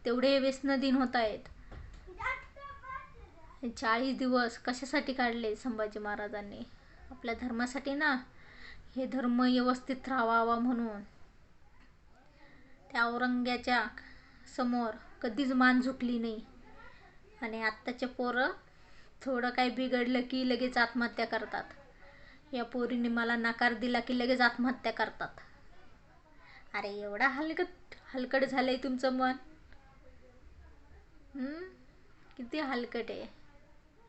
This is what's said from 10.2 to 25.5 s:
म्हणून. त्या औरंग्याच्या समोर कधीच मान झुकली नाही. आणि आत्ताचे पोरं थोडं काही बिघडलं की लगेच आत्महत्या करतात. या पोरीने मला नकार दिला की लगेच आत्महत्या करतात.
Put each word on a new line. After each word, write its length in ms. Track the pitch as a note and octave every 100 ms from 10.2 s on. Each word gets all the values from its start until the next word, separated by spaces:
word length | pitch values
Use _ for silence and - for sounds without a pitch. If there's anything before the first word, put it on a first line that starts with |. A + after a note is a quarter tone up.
| A3+ A3+ A3+ A#3
म्हणून. 440 | B3 A#3+ A#3 G3+ G#3 - - - - - - - - - - - - - - - - - -
त्या 120 | B3+
औरंग्याच्या 840 | A#3 A#3+ B3 B3 B3 B3 B3+ B3 A3 - - - - - - -
समोर 340 | B3 B3 A#3 A3 - -
कधीच 300 | B3 G#3+ C4
मान 280 | C4 B3+ B3+
झुकली 380 | B3 C4 A#3+ A#3+
नाही. 260 | A3+ A3 - - - - B4 - - - - -
आणि 200 | A3+ A3
आत्ताचे 440 | A3 G#3+ - B3 B3+
पोरं 440 | - B3 A#3+ C#4 - - - - - - -
थोडं 280 | C4 B3+ B3
काही 200 | B3 B3
बिघडलं 500 | A3+ B3+ B3+ B3 B3+
की 280 | B3 C4 B3+
लगेच 300 | A#3+ B3+ B3
आत्महत्या 480 | A#3 B3 A#3 G#3 A3+
करतात. 380 | A3 G#3+ G3 - - - - - - - - -
या 120 | B3+
पोरीने 440 | A#3 B3+ A#3+ B3 A#3+
मला 280 | A#3 A#3 A#3
नकार 380 | A#3 A#3 A#3+
दिला 260 | A3+ B3 A#3+
की 180 | A#3 B3
लगेच 220 | A#3+ C4
आत्महत्या 520 | A#3+ A#3+ B3 B3+ A#3
करतात. 360 | A3 G#3+ - - - -